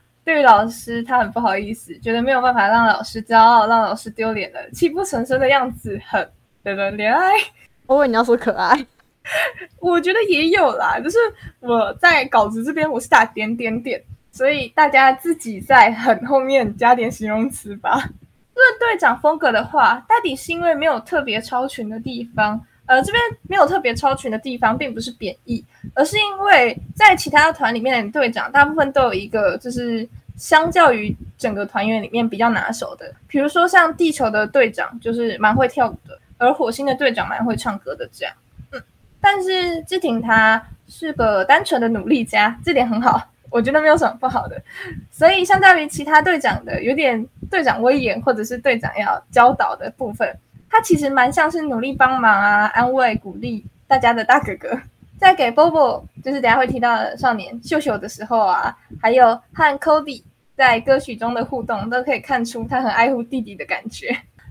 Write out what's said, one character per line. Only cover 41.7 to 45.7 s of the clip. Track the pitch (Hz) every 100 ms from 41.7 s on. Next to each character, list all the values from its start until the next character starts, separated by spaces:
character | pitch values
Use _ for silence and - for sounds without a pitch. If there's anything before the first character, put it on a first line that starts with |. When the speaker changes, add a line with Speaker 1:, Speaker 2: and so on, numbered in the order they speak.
| 277
Speaker 1:
的 | 233
努 | 220 190
力 | 269
家， | 226 214 208 233 -
这 |
点 | 277 247
很 | 220
好， | 254 240 - _ -
我 | 233
觉 | 233
得 | 302
没 | 311
有 | 311
什 | 294
么 | -
不 | 254
好 | 254 -
的。 | - - - 381 - -
所 | - 320
以 | 381 359
相 | 381
较 | 381